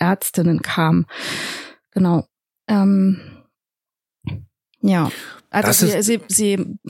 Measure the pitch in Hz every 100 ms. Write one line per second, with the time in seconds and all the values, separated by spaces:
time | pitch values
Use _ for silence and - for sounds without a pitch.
0 | 175 196 - - 170 165 - - 160 170
1 | 165 - - - - - - - _ -
2 | 180 170 - _ _ _ - 208 196 196
3 | 190 185 - - _ _ _ _ _ _
4 | _ _ - - - _ _ _ 202 185
5 | 156 - - - _ 202 208 - 180 190
6 | 214 233 - 196 208 196 - - -